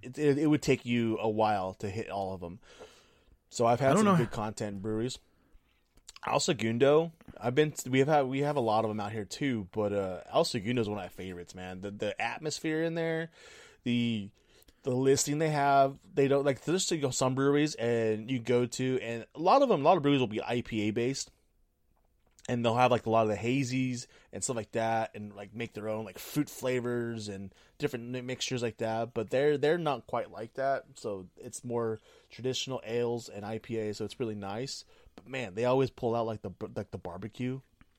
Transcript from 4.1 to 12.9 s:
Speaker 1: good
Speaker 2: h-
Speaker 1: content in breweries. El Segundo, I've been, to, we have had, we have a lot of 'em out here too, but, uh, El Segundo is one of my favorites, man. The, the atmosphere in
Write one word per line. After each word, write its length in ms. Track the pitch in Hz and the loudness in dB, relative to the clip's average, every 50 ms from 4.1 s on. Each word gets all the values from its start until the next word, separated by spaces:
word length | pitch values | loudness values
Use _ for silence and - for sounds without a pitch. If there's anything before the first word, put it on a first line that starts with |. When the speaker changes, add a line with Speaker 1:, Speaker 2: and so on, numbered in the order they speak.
| 190 | 6
Speaker 1:
good 80 | 165 117 | 6 4
Speaker 2:
h- 60 | - - | 2 0
Speaker 1:
content 420 | 117 104 110 107 - 110 104 101 | -4 -4 -4 -4 -6 -6 -6 -6
in 60 | 98 | -6
breweries. 400 | 95 110 107 110 117 131 - - - _ _ _ _ _ _ - _ _ _ _ _ _ _ _ _ - - - - | -4 -4 -2 -2 -2 -4 -4 -8 -14 _ _ _ _ _ _ -20 _ _ _ _ _ _ _ _ _ -20 -20 -10 -4
El 140 | 104 120 143 | -2 0 0
Segundo, 720 | - - 165 101 104 113 113 120 135 139 147 156 165 165 - _ - - - - | 2 0 0 0 0 0 2 4 6 6 6 6 4 0 -6 _ -20 -20 -16 -4
I've 140 | - 120 127 | -4 0 2
been, 160 | 147 156 156 | 2 2 2
to, 200 | - - - 135 | 0 -6 -4 0
we 100 | 127 135 | 2 4
have 80 | 135 147 | 4 6
had, 180 | 156 147 135 | 4 4 4
we 140 | 127 135 135 | 2 0 0
have 160 | 143 147 147 | 0 0 0
a 40 | 143 | 2
lot 240 | 120 110 107 110 110 | 2 4 4 4 2
of 60 | 110 | 2
'em 80 | 107 107 | -2 -4
out 140 | 101 104 113 | -4 -4 -6
here 120 | 110 101 | -6 -8
too, 440 | - - - 151 139 123 110 98 90 | -8 -6 -4 -2 -2 0 -2 -4 -4
but, 220 | - 107 104 101 101 | -4 -2 0 0 0
uh, 280 | 101 98 92 90 92 - - - | 0 0 -2 -4 -8 -10 0 0
El 120 | 143 170 | 2 2
Segundo 380 | - - 120 90 110 127 123 110 | 2 -2 -4 -2 -2 0 0 0
is 60 | 101 | 0
one 100 | 104 101 | -2 -4
of 60 | 90 | -6
my 40 | 87 | -10
favorites, 460 | - - 90 95 90 87 85 - - | -10 -10 -10 -10 -10 -10 -12 -14 -14
man. 260 | 92 92 92 92 92 | -12 -12 -10 -10 -10
The, 120 | 95 101 101 | -10 -10 -8
the 280 | 104 107 104 - - | -6 -6 -6 -4 -4
atmosphere 600 | 110 117 120 - 151 151 - - - 160 156 160 165 | -4 -6 -6 -6 -8 -8 -8 -6 -4 -4 -2 -2 -2
in 140 | 165 | -2